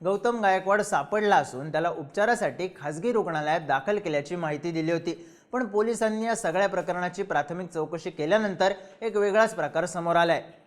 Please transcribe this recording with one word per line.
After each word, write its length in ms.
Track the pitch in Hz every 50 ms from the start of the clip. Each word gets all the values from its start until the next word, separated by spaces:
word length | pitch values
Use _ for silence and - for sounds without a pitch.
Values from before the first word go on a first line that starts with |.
| 165
गौतम 380 | 180 196 196 - 240 240 233
गायकवाड 400 | 214 196 190 190 180 190 196 208
सापडला 540 | 202 202 196 151 143 - 208 214 208 208 196
असून 360 | 165 143 - - 127 139 160
त्याला 180 | 147 156 165 170
उपचारासाठी 800 | 165 165 151 139 - 202 208 226 240 - 202 147 123 - 180 185 - -
खासगी 300 | 143 147 156 160 175 240
रुग्णालयात 500 | 240 220 185 180 165 151 151 151 156 175 160 143
दाखल 320 | 139 135 139 - 214 208
केल्याची 360 | 202 175 151 143 143 151 175
माहिती 360 | 175 170 156 151 143 143 175
दिली 200 | 165 165 160 160
होती, 380 | 170 165 160 170 160 - - - - - _ -
पण 140 | - 254 254
पोलिसांनी 600 | 208 196 208 214 226 233 - 226 220 214 214 220
या 100 | 233 226
सगळ्या 320 | 220 - 175 160 185 202 190
प्रकरणाची 540 | 175 180 170 175 175 175 180 180 180 190 202
प्राथमिक 460 | 190 165 147 143 - 170 175 185 170
चौकशी 400 | - 165 156 151 175 165 - 185
केल्यानंतर 640 | 156 - 147 156 196 220 220 202 185 147 190 196 202 190 - - - -
एक 140 | 226 226 196 208
वेगळाच 360 | 202 202 190 220 226 220 170
प्रकार 320 | 175 151 143 143 160 165
समोर 300 | 175 - 180 170 170 170
आलाय. 280 | 170 170 170 165 135 - - - - _